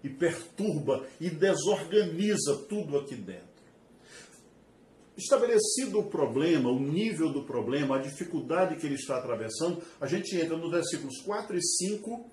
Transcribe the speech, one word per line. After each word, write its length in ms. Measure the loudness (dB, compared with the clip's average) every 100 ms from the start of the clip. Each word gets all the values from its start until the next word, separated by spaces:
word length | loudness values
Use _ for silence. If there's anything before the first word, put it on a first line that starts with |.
e 60 | -10
perturba 960 | 0 0 0 -10 -2 0 0 2 0 -2 -6
e 120 | -4
desorganiza 1300 | 2 4 4 2 2 4 2 4 2 2 2 2 0 -2
tudo 300 | -4 0 -2
aqui 180 | -2 -10
dentro. 300 | -10 -12 -16 -20 -20 -20 -20 -20 -20 -20 -20 -20 -20 -20 -20 -20 -20 -20 -20 -12
Estabelecido 840 | 2 4 6 4 4 0 0 0
o 100 | 0
problema, 600 | 0 0 2 4 4 4
o 80 | 2
nível 540 | 2 0 0 0 0
do 120 | -2
problema, 520 | -2 -2 0 0 2 0
a 60 |
dificuldade 760 | -2 -8 -6 -4 0 2 2 0
que 100 | -4
ele 100 | -4
está 200 | -2 -4
atravessando, 680 | -2 -4 -4 -2 -2 -2 -8 -8
a 60 | -2
gente 300 | -2 0 -2
entra 200 | 0 -2
nos 140 | 0
versículos 500 | 0 0 -4 -6 -8
quatro 340 | -4 -4 -2 -2
e 60 |
cinco 680 | 0 0 0 -4 -6 -10 -12